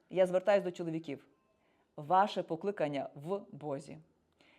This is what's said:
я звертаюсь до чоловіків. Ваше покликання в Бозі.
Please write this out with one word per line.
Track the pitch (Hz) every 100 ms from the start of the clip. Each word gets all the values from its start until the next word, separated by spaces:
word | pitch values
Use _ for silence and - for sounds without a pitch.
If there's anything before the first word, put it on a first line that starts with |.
| _
я | 175 185
звертаюсь | 180 185 202
до | 180
чоловіків. | 175 165 160 160 139 _ _ _ _ _ _ _ -
Ваше | 147 185 208 202
покликання | 170 165 196 196 151 139 -
в | 147 151 202 -
Бозі. | 143 147 139 - 147 - _ _ _ _